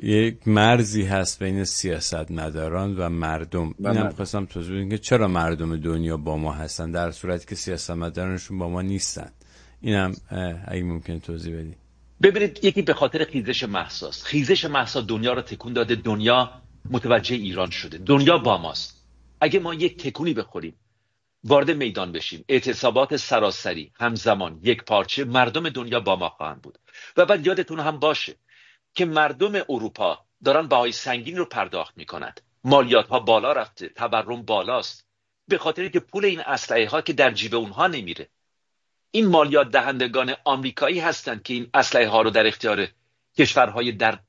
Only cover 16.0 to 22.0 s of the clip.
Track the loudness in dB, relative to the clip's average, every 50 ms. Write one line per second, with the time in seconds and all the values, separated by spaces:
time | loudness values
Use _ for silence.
16 | 0 -2 -2 2 4 4 4 4 4 0 -4 -16 -20 -20 -20 -16 -8 -4 -4 -2
17 | 2 4 2 4 2 0 -4 -4 -4 -4 -4 -4 -4 -4 -4 -8 -10 -10 -12 -4
18 | 2 4 6 6 8 6 6 6 4 2 2 2 0 -4 -8 -8 -10 -12 -14 _
19 | _ _ _ _ _ _ _ 0 0 2 2 2 0 -2 -4 -2 -2 -2 -2 -4
20 | -10 -8 -6 -4 -4 -4 -2 -4 -6 -8 -8 -10 -10 -12 -14 _ _ _ _ _
21 | _ _ _ _ _ _ _ _ 2 4 4 6 6 4 0 -2 -2 -4 -4 -6